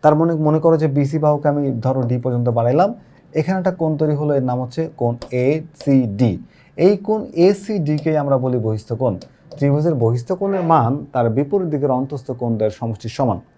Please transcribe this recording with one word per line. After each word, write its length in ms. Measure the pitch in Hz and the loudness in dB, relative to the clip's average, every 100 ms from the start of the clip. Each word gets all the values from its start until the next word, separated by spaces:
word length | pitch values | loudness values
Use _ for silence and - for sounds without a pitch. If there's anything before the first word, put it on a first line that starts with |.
তার 100 | 156 151 | 4 4
মানে 120 | 165 165 151 | 2 2 2
মনে 120 | 156 | 2
করো 120 | 160 160 | 4 2
যে 40 | 151 143 | 2 0
বিসি 200 | 139 156 151 | 0 0 0
বাহুকে 220 | 147 151 | 2 0
আমি 80 | 147 143 117 127 | 0 -2 -2 -2
ধরো 160 | 135 120 | 0 0
ডি 80 | 123 | -2
পর্যন্ত 240 | 127 120 120 117 | -2 -2 0 0
বাড়াইলাম, 320 | 117 139 196 240 - - _ - | 2 2 2 0 -18 -20 _ -4
এখানে 180 | 160 190 | -2 0
একটা 120 | 185 180 | -2 -2
কোণ 100 | 160 151 | -2 0
তৈরি 160 | 156 143 | 0 0
হলো, 120 | 147 143 | 0 0
এর 80 | 127 | 0
নাম 80 | 123 | -2
হচ্ছে 180 | 123 143 160 - | -4 -6 -8 -2
কোণ 120 | 120 120 - 127 127 | -2 -2 -4 0 0
এসিডি। 880 | 156 160 - - 135 120 101 120 90 - _ _ - | 0 -4 -8 2 4 2 2 0 0 -8 _ _ 2
এই 180 | 175 202 - | 2 2 0
কোণ 140 | 214 - 165 180 | -4 -4 2 4
এসিডিকেই 720 | 196 - 214 147 151 160 156 | 2 -2 -4 -2 -2 0 0
আমরা 140 | 139 135 | 2 0
বলি 140 | 127 123 110 | 0 -2 -2
বহিস্থ 220 | 110 - 117 | -4 -6 -2
কোণ। 120 | 127 95 - - - - | -2 -2 -10 -20 -20 -2
ত্রিভুজের 380 | 143 143 156 147 | 0 2 2 2
বহিস্থ 260 | 113 120 120 185 | 0 0 -2 -4
কোণের 240 | 196 196 170 | -2 -2 2
মান 200 | 160 117 143 147 | 2 2 -2 -4
তার 120 | 127 117 110 | -2 0 0
বিপরীত 320 | 143 202 180 | 0 -2 -2
দিকের 180 | 151 139 127 | -2 0 0
অন্তস্থ 280 | 135 143 - 123 | -2 -8 -8 -6
কোণ 100 | 120 113 | -4 0
দ্বয়ের 180 | 107 104 | -2 -2
সমষ্টির 340 | 117 107 113 - | -8 -6 -10 -2
সমান। 200 | 131 90 - | -2 -2 -8